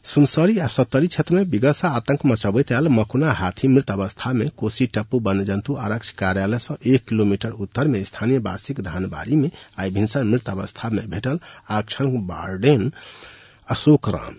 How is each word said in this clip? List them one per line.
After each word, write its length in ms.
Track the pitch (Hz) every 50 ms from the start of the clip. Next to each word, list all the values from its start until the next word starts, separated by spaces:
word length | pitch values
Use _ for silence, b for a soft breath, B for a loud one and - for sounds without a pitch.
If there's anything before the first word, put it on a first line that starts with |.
सुनसरी 560 | _ - - 143 147 139 - 160 160 196 226 202
आ 80 | 165
सत्तरी 400 | - - - 127 - - 135 160 180
क्षेत्र 260 | - - 151 - 175
में 80 | 190 202
विगत 300 | 180 135 107 120 143 147
सँ 140 | - - 175
आतंक 360 | 131 117 - - 139 - -
मचबैत 460 | 139 117 110 - 104 98 123 139 -
आयल 160 | 120 120 156 165
मकुना 420 | 131 113 104 - - 131 156 156
हाथी 360 | 127 - 92 90 - - - 135
मृत 220 | 127 139 135 -
अवस्था 420 | 101 98 98 95 - - - 127
में 160 | 131 117 113 151
कोसी 340 | - - 113 107 - - 131
टप्पू 340 | 120 - 107 107 - - 127
वन्य 240 | 110 98 98 98 98
जंतु 300 | 101 98 101 104 - 143
आरक्षी 360 | - 107 104 107 117 - - -
कार्यालय 440 | - 101 92 92 98 98 101 117 123
सँ 180 | - - 151 - -
एक 200 | 120 131 123 -
किलोमीटर 460 | - 117 110 107 101 101 98 - 113 113 110
उत्तर 300 | 101 - _ - 143 151
में 140 | 123 101 98
स्थानीय 340 | - - - 107 117 135 131
वासिक 400 | 107 101 95 98 - - 139 135
धानबाड़ी 560 | 98 92 78 90 92 95 - - - - 143
में 140 | 156 135 170 B B B B B
आइ 140 | - 95 95
भिनसर 340 | 92 98 107 110 - 147 127
मृत 240 | 104 113 127 - -
अवस्था 380 | 98 95 95 - - - - 113
में 200 | 110 98 - 107
भेटल 300 | - 101 - 131 143 175 B B B B B -
आरक्षण 480 | 104 107 104 - - - 139 135 127 117 98
वार्डन 680 | 87 85 85 82 92 95 92 104 143 151 113 95 147 B B B B B B B B B B B B B B B -
अशोक 400 | 117 - - 151 151 139 - 110
राम 280 | 90 - - - -